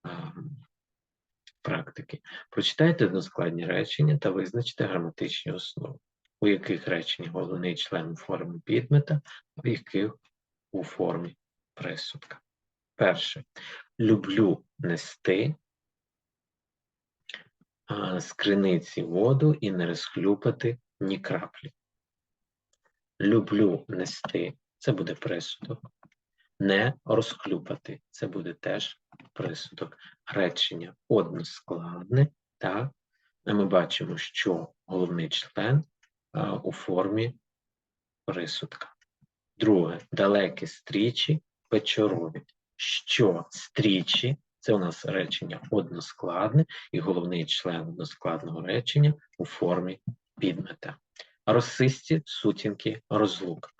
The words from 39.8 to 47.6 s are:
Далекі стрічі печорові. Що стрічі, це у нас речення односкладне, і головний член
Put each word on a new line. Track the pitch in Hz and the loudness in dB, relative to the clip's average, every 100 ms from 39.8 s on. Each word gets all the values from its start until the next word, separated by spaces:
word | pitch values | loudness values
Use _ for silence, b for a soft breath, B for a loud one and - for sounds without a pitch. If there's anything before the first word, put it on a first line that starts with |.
| 80 87 - | 4 -2 -6
Далекі | - 98 101 92 - - | 2 4 4 2 -2 -10
стрічі | - - 107 113 - - 151 - _ _ | -12 -6 0 0 2 0 0 -2 _ _
печорові. | 107 - - 104 90 80 80 - _ _ - | 0 2 2 2 2 -2 -8 -16 _ _ -10
Що | - - - - 107 85 87 | -6 -4 -2 4 4 4 -4
стрічі, | - - - 107 95 85 - 123 139 _ _ | -14 -6 0 4 2 2 0 0 -2 _ _
це | - | 0
у | 107 | 2
нас | 90 82 - | 2 -4 -4
речення | 95 90 - 90 - - | -2 -2 -4 -8 -10 -2
односкладне, | 107 85 87 - - 92 87 107 127 160 B B | 0 0 -6 -12 -10 -6 -2 2 4 4 B B
і | 92 | -4
головний | 82 90 87 87 78 | 0 0 0 -2 -2
член | - | -4